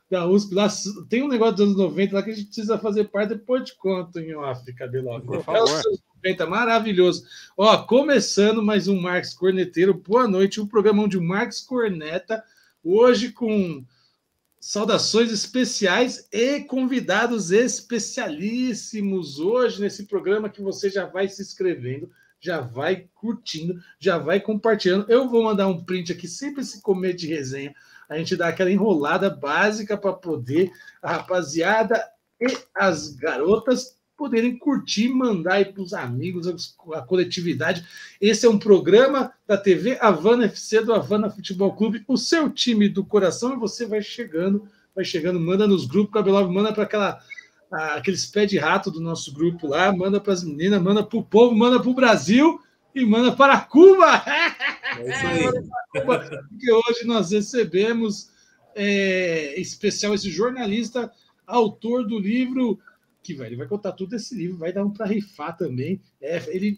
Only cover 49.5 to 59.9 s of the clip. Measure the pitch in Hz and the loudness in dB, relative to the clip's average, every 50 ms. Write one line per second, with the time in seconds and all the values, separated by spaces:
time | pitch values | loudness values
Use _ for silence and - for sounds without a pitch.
49.5 | 170 170 160 143 139 165 185 202 196 175 180 196 196 202 196 202 190 175 180 160 | -2 -2 -6 -4 0 2 2 2 2 2 0 0 0 0 2 0 -2 -2 -2 -6
50.5 | 143 147 165 196 208 196 170 190 202 214 202 - - 226 - - - 214 240 247 | -6 -2 0 2 2 4 4 4 4 2 2 0 -4 -4 -4 2 6 6 8 8
51.5 | 233 208 233 247 254 240 - 247 247 254 254 233 208 147 131 165 220 254 302 339 | 6 4 4 6 4 4 2 0 2 4 6 6 4 4 4 4 4 6 6 6
52.5 | 349 - - _ _ _ _ _ _ 269 254 214 214 233 247 247 247 - 277 277 | 4 2 -8 _ _ _ _ _ _ 0 2 2 4 4 4 2 4 6 6 6
53.5 | 254 202 - - - 285 359 392 381 381 339 302 247 - - 254 285 311 339 311 | 6 4 2 4 8 12 12 12 12 10 8 6 6 4 2 -2 0 0 0 0
54.5 | - - 269 277 - - - 262 - 240 - - 254 - - - 170 165 - - | -2 -4 -8 -8 -8 -8 -10 -10 -10 -8 -8 -6 -6 -4 -2 -2 0 0 0 0
55.5 | - - - - - - - - - 147 - - - - - - 156 135 - - | 0 -2 -6 -8 -10 -10 -10 -8 -8 -4 0 0 0 0 -2 -8 -14 -16 -16 -18
56.5 | - - 262 240 220 226 233 240 233 233 226 233 233 220 180 165 208 208 208 - | -16 -4 2 4 4 4 4 2 -2 -2 -2 0 0 0 0 0 0 -2 -2 0
57.5 | - 240 214 165 160 190 208 226 233 233 226 214 202 - - - _ _ _ _ | -2 -2 -2 0 0 0 0 0 0 -2 -2 -4 -4 -8 -12 -18 _ _ _ _
58.5 | _ _ _ _ _ 208 202 202 202 196 196 190 185 185 185 175 165 160 151 139 | _ _ _ _ _ -4 -2 -2 0 0 0 0 0 0 0 -2 -2 -4 -4 -6
59.5 | 139 180 185 - - - - 202 | -8 -8 -10 -10 -10 -4 -4 -4